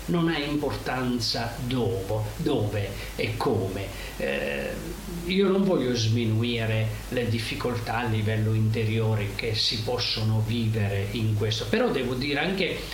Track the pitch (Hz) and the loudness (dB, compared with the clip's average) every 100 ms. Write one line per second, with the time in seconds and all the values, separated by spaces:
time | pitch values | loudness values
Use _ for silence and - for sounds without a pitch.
0 | - 170 165 156 143 147 139 110 - 127 | -2 2 2 0 0 0 0 -2 -2 -2
1 | 123 123 - 127 113 - 123 131 113 98 | 0 0 0 -2 -4 -4 -2 0 0 0
2 | - 107 110 - 160 127 104 104 98 - | -2 -2 -2 -2 0 2 0 -2 -4 -6
3 | - - 107 - - 101 95 98 95 - | -8 -4 -4 0 0 2 0 -2 -6 -8
4 | - - 69 69 71 71 - - - - | -8 -4 -2 -2 -2 -2 -4 -6 -8 -8
5 | - 175 175 190 196 196 196 160 123 117 | -8 -6 0 2 4 4 4 4 2 2
6 | 110 120 110 107 120 117 110 110 110 - | 2 2 2 2 2 0 2 2 0 -2
7 | - 127 113 113 - 135 127 107 - 113 | -4 -2 0 0 -2 -2 -2 -2 -2 -2
8 | 120 110 107 107 107 110 110 113 107 113 | 0 2 2 2 2 4 2 2 2 2
9 | 110 107 101 - 117 107 - 113 110 120 | 2 2 0 -4 -2 0 0 0 -2 -2
10 | - 113 110 110 110 117 110 110 98 98 | -2 0 2 2 2 2 2 2 0 0
11 | 104 123 110 104 110 - - 220 247 135 | -2 0 0 2 0 0 0 2 2 2
12 | 120 127 143 143 170 190 165 - - | 0 -2 0 0 0 0 0 -2 -6